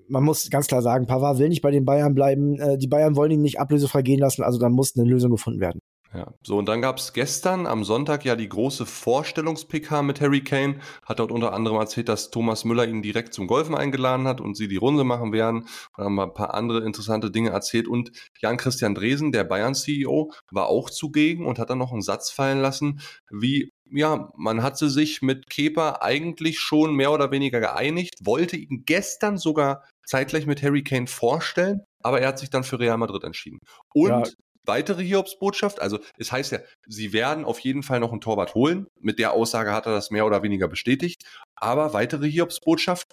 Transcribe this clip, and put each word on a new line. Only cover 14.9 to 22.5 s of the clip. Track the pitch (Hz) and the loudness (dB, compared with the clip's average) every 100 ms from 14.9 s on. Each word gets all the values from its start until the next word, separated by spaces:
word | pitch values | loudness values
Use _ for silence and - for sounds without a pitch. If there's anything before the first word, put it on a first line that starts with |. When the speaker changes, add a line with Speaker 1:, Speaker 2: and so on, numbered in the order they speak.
| 147 | 4
Speaker 2:
machen | 131 120 117 | 2 0 0
werden. | 110 113 113 113 - - - | 0 0 0 -6 -18 -18 -6
Dann | 101 | -2
haben | 98 | 0
wir | |
ein | 95 | -2
paar | 98 104 - | -2 -4 -2
andere | 117 113 | -2 -2
interessante | 110 104 104 110 110 | -2 -6 -4 -2 -2
Dinge | 110 113 | 0 0
erzählt | 92 - 117 117 | 0 -2 -2 0
und | 120 123 - - - | -2 -4 -12 -20 -6
Jan-Christian | 110 123 131 123 110 98 | -4 -2 -2 -2 -2 0
Dresen, | 107 143 151 | -2 0 0
der | 120 | 0
Bayern | 92 95 113 135 | 0 0 0 -2
C | - 143 | -4 -2
E | 131 | 0
O, | 147 156 - _ | 0 -2 -8 _
war | 98 87 | -2 2
auch | 110 - | 0 0
zugegen | - 151 147 156 170 165 | -8 -4 2 2 0 -4
und | 117 | -4
hat | 113 | -4
dann | 127 | -4
noch | 127 | -4
einen | 120 | -4
Satz | 92 98 - | -4 -4 -4
fallen | - 135 | -2 0